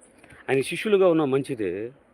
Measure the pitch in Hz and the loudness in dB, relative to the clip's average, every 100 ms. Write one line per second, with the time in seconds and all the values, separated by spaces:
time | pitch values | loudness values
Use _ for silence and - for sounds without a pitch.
0 | _ _ - - - 135 127 170 220 196 | _ _ -20 -14 -2 -2 -2 -6 0 4
1 | 185 160 143 135 139 123 98 92 117 135 | 4 4 2 0 -2 -6 -6 -6 -10 -14
2 | _ | _